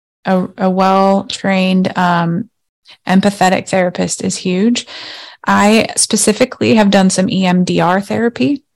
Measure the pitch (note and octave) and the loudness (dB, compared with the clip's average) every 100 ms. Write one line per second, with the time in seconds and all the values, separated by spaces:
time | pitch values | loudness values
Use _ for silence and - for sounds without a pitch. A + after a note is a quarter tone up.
0 | _ _ - F#3 F3+ - F#3+ F#3 F#3+ F#3+ | _ _ -2 -2 -2 -4 -2 0 2 2
1 | G3 G3 - - G3 F#3+ F#3 F#3 F#3 - | 2 0 -2 -6 -2 0 0 0 0 -2
2 | F3+ F3 E3+ E3+ - _ _ _ _ - | 0 0 -2 -4 -8 _ _ _ _ -12
3 | - F#3 G3+ G3+ F#3 F#3 - F#3+ F3+ F3 | 0 2 2 2 0 0 -2 -2 0 -2
4 | F3+ - F#3+ - F#3 F3+ A3 A#3+ - - | -4 -4 -6 -6 -4 -2 0 -2 -6 -14
5 | - - - - - G3 G3+ A3 - - | -18 -18 -20 -8 -2 2 4 2 0 -2
6 | - A3 - G#3 B3 - G#3+ A#3 G3+ G3 | -2 0 0 0 -2 -2 2 4 4 4
7 | F#3+ F#3 F#3 F#3 F#3 F3+ F3+ E3+ E3+ F#3 | 2 2 -2 0 0 0 0 0 0 0
8 | G3 G#3+ A#3 A#3 B3+ C#4+ - | -2 -2 -2 -2 -2 -4 -8